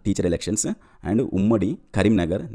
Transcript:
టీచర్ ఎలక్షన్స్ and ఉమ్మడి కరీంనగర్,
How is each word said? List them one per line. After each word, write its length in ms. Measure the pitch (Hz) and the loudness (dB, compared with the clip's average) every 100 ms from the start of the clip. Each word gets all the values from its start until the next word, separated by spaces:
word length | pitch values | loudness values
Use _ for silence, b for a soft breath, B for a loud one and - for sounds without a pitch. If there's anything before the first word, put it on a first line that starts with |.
టీచర్ 240 | 104 98 90 | -2 0 0
ఎలక్షన్స్ 360 | - - 107 - 220 b b 87 | -2 -2 -4 -4 -6 b b -4
and 120 | 110 127 92 | -2 0 0
ఉమ్మడి 320 | 104 113 95 160 - 101 | 2 2 0 -4 -4 2
కరీంనగర్, 480 | 98 104 82 95 - | 4 4 2 -2 -4